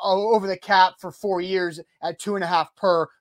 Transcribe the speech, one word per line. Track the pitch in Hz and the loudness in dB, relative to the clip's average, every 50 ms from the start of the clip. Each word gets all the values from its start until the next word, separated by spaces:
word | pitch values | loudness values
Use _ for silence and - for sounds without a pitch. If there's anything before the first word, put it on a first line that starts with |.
| - | 0
o-, | 202 185 196 202 220 233 | 0 0 0 2 2 2
over | 220 190 | 2 2
the | 196 185 | 0 -6
cap | 180 - - 202 190 185 180 - _ | -6 -2 0 4 4 4 4 2 _
for | - 180 | -14 -14
four | - - - 202 190 180 | -14 -8 -6 -4 -4 -4
years | 180 185 190 185 180 170 156 165 - _ _ _ 143 | -4 -2 -2 -2 -2 -2 -6 -10 -16 _ _ _ -8
at | 170 165 - | -8 -8 -8
two | - 208 202 | -6 -6 -4
and | 196 180 | -4 -2
a | |
half | 170 180 165 156 - _ | 0 0 0 0 -2 _
per, | - - 190 175 165 156 - _ _ | -2 0 2 2 2 0 -2 _ _